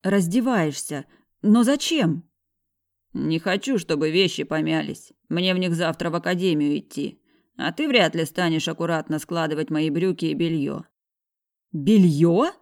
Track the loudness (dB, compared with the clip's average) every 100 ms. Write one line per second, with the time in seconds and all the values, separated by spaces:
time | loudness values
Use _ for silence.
0 | 2 2 2 0 0 0 0 -4 -10 -10
1 | -12 _ _ _ 4 6 6 2 0 0
2 | 0 0 -8 _ _ _ _ _ _ _
3 | _ -6 -4 -2 -2 -4 -2 -4 -2 -2
4 | 0 0 0 -2 -6 -4 -2 -2 -4 -10
5 | -16 _ _ -4 -2 -2 -2 -2 -2 -4
6 | -4 -4 -2 -2 0 0 0 -2 -6 -10
7 | -10 -10 _ _ _ -8 -8 -4 0 2
8 | 2 0 -4 -2 -2 0 -4 -4 -2 -2
9 | -4 -6 -4 -4 -2 -4 -2 -2 0 0
10 | -2 -2 -4 -2 -2 -2 -4 -8 -14 _
11 | _ _ _ _ _ _ _ -4 4 6
12 | 6 6 4 4 0 -4